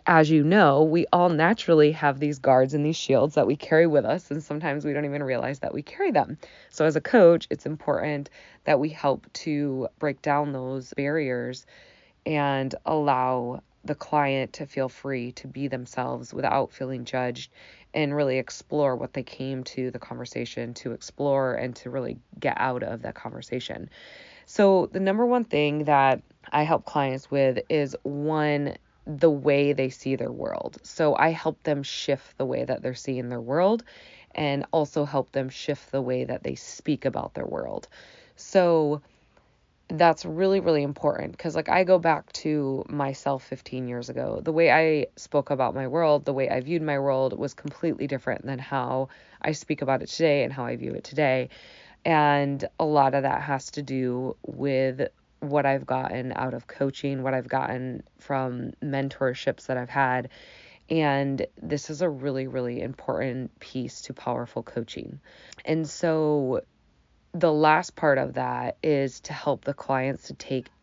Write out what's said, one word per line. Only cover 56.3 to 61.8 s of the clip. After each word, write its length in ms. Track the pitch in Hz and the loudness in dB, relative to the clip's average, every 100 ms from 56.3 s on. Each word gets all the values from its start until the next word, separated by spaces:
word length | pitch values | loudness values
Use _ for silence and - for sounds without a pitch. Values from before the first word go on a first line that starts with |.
| - | -6
out 180 | 131 | -6
of 140 | 123 - | -6 -10
coaching, 560 | - 139 135 139 135 | -4 -4 -4 -4 -4
what 100 | 131 | -2
I've 140 | 131 123 | -4 -2
gotten 560 | 131 135 127 127 123 - _ | -2 -2 -4 -6 -8 -12 _
from 560 | - 139 131 123 123 - | -6 -4 -4 -6 -8 -8
mentorships 840 | 151 139 135 - 131 127 - - - | -4 -2 -4 -2 -2 -2 -4 -6 -4
that 100 | 127 | -6
I've 120 | 123 | -4
had. 380 | 143 131 127 123 - - - - - - | 0 0 0 -4 -12 -20 -20 -20 -18 -4
And 560 | 160 151 139 139 135 - - | 0 2 2 0 -2 -6 -8
this 280 | - 147 | -6 -6